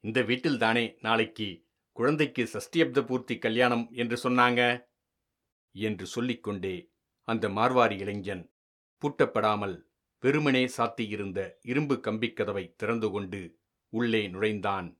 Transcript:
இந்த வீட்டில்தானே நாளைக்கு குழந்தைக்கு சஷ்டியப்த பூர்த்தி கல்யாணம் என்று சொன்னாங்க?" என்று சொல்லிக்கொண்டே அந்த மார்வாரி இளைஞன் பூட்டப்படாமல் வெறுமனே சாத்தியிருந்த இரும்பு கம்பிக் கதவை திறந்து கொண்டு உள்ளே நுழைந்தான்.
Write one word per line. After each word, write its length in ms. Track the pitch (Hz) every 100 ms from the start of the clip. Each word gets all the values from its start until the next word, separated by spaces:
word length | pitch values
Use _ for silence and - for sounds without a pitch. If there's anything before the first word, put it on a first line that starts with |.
இந்த 220 | - 110
வீட்டில்தானே 720 | 110 127 160 131 113 117 113 -
நாளைக்கு 680 | 110 113 117 - 104 87 _ _ _
குழந்தைக்கு 560 | - 120 151 147 139 113
சஷ்டியப்த 540 | 107 - 165 156 131 113
பூர்த்தி 320 | 127 120 117
கல்யாணம் 520 | 117 113 123 120 117
என்று 380 | 120 117 120 127
சொன்னாங்க?" 580 | 123 123 120 120 120 - _ _ _ _ _ _ _ _
என்று 340 | 95 107 98 95
சொல்லிக்கொண்டே 840 | - 123 120 - 101 95 90 - _ _ _
அந்த 260 | - 113 104
மார்வாரி 500 | 98 117 127 113 101
இளைஞன் 560 | 98 101 95 95 85 _ _ _ _ _
பூட்டப்படாமல் 840 | 143 139 131 117 107 104 101 87 - _ _ _
வெறுமனே 460 | 127 147 151 131 127
சாத்தியிருந்த 840 | - 117 - 110 101 98 95 95 -
இரும்பு 380 | 117 127 151 131
கம்பிக் 360 | - 107 113 -
கதவை 380 | 104 101 90
திறந்து 360 | _ 107 117 107
கொண்டு 480 | 98 98 98 87 _ _ _ _
உள்ளே 400 | 110 120 110 104
நுழைந்தான். 720 | 92 107 107 101 98 87 -